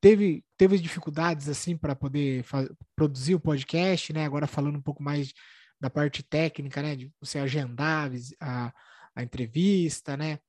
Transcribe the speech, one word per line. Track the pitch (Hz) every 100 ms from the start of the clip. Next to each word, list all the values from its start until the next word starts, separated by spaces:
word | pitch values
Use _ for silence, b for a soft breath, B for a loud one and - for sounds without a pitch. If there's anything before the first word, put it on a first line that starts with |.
teve, | 196 214 202 151 _ _
teve | 190 196
dificuldades, | 165 - 160 151 170 160 143
assim, | 139 - 165
pra | 151 135
poder | 139 143 139 131
fa-, | 123 139 135 - -
produzir | - 156 131 131
o | 180
podcast, | 160 143 135 165 185 180 -
né? | 156 151
Agora | 143 143
falando | - 143 147
um |
pouco | 139 143
mais | 143 147 139 B B B B _
da | 135
parte | 147 147 -
técnica, | - 151 160 - 143 139
né? | 147
De | 139 131 _
você | 135 147
agendar | 139 147 131 120 151 156
a | 147
visi-, | 123 123 -
a, | 131 123 120 B B B B
a | -
entrevista, | 123 131 117 131 185 196 165 - -
né? | 143 156 151